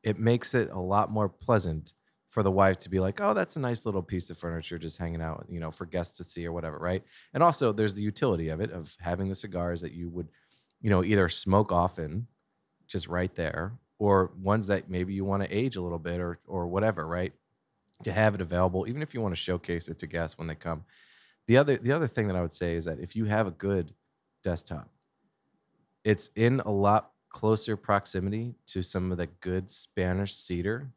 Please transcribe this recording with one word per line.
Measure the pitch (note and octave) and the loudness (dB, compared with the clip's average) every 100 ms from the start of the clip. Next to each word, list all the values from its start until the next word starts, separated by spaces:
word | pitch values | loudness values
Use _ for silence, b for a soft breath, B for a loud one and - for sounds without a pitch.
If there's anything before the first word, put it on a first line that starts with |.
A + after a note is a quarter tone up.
it | A2 G2 | 0 2
makes | A2+ A#2+ - | 4 4 2
it | B2+ A2 | 0 0
a | F#2+ | -2
lot | F2+ G2+ G#2 | 2 2 2
more | G#2+ G2+ | 0 -2
pleasant | - - A2 F2+ D#2 - _ _ _ _ | -2 2 2 2 -4 -8 _ _ _ _
for | - | 0
the | G2 | 2
wife | F#2+ F#2+ F#2 | 6 4 4
to | - | -2
be | F#2+ | 0
like, | F#2 - | 0 0
"Oh, | G2+ | 0
that's | G#2+ F3+ D#3+ | 0 -2 -4
a | |
nice | B2+ A#2 A2+ | -4 -2 -2
little | F#2+ | -4
piece | E2+ F#2 E2+ | -4 -6 -6
of | E2+ | -10
furniture | F2 E2 D#2+ E2+ | -6 -6 -8 -8
just | E2 D#2 | -8 -6
hanging | E2+ E2 | -6 -6
out, | D#2+ D#2 - | -6 -8 -10
you | F2 | -8
know, | D#2+ | -8
for | - F2 | -10 -6
guests | F2+ F2 - | -4 -6 -10
to | |
see | F2 F2 E2+ | -12 -8 -6
or | |
whatever," | E2+ D#2+ D2+ | -6 -8 -6
right? | E2+ F#2+ - B B | -4 -4 -6 B B
And | C3+ | 2
also | E3+ D3+ B2+ | 4 4 0
there's | G#2 G#2+ | 2 0
the | G2 | 0
utility | G#2 - C3+ F2 D#2+ | -6 0 0 2 -2
of | D#2 | -4
it, | G#2+ | -6
of | F2+ D2+ - | -8 -14 -10
having | F2 F2+ F#2+ | -4 -2 -2
the | F#2+ | -6
cigars | G#2 F2+ F2 E2+ | -6 -4 -4 -4
that | E2+ | -8
you | E2+ F2 | -10 -8
would, | F2 D#2+ b b b b _ | -8 -10 b b b b _
you | A2 | 4
know, | F#2+ | 4
either | F#2 G#2 F2 | 6 4 4
smoke | - G2 G2 G#2 | 2 4 4 6
often, | F2 F2 - D2+ F#2 A#2+ _ _ _ _ _ _ | 2 2 -2 -6 -6 -8 _ _ _ _ _ _
just | G2 E2 | -8 -2
right | F2 F#2 - | -2 -2 -2
there, | D#2 D#2 F#2 A#2+ _ _ | -4 -4 -6 -8 _ _
or | G2+ G2 F#2 F2 | 6 6 4 0
ones | F#2+ G#2+ G2 | 0 2 2
that | G2 - | 0 0
maybe | F2+ F2+ | -4 -2
you | G2 | -2
wanna | F#2+ G2 F#2+ | -2 0 0
age | G2+ C3 G2+ | 0 -2 -2
a | |
little | F2 E2+ | -4 -4
bit | E2 F2 | -4 -2
or, | F2 F2 - | -4 -6 -6
or | F#2 F2 | -4 -2
whatever, | F#2 A2 F2 D#2+ | 2 2 0 -4
right? | F2 G2 - _ _ _ _ _ _ | -2 -4 -6 _ _ _ _ _ _
To | A2 | -4
have | F#2+ G#2+ | 2 2
it | G2+ | 2
available, | E2+ F2 F#2 F#2 F#2 | -2 2 2 2 -4
even | C3 | -6
if | D3+ | -6
you | A#2+ | -4
wanna | G#2+ E2+ | -2 -2
showcase | - F2 - E2+ E2 | -2 -4 -2 -6 -6
it | D#2+ | -10
to | D#2 | -6
guests | E2+ D#2+ - | -4 -4 -6
when | E2 | -10
they | D#2 | -8
come. | E2+ D#2+ - b b b b b - | -6 -6 -8 b b b b b 4
The | B2 | 6
other, | D3 C3 | 6 2
the | A#2 | 2
other | D3+ C#3 | 0 0
thing | - G#2 | 0 0
that | F#2 | 0
I | |
would | E2+ | -2
say | - F2 E2+ | -2 -2 -2
is | E2 | -4
that | D2 | -6
if | F2+ A2 | -8 -4
you | G#2 | 0
have | G#2+ G2+ | 2 0
a | |
good | D#2+ G2 G2 D#2+ - _ _ _ _ | -2 -2 0 -2 -12 _ _ _ _
desktop, | F#2+ E2+ - D#2 - _ _ _ _ _ _ _ _ _ _ _ | -4 -4 -6 -12 -12 _ _ _ _ _ _ _ _ _ _ _
it's | G#2+ G#2 - - | 2 2 0 4
in | A#2 C3 | 4 4
a | - | 0
lot | G2+ G2+ G#2 - _ _ | 2 6 4 2 _ _
closer | - G#2+ A2 - G#2+ | 0 2 4 2 -4
proximity | - G2+ - F#2+ F#2+ G#2+ A#2+ A#2+ - | 2 2 2 -4 -2 -2 -6 -10 -8
to | G2 | -6
some | F2 F#2 F#2 | -2 -2 -2
of | F2 | -2
the | E2 | -4
good | F2 F2+ F#2 F#2+ | -6 -4 -4 -4
Spanish | - - - F2+ F#2 G2 - | -12 -8 -2 0 0 -2 -6
cedar. | - F2 F2+ A#2 C#3 | -6 -4 -2 -4 -8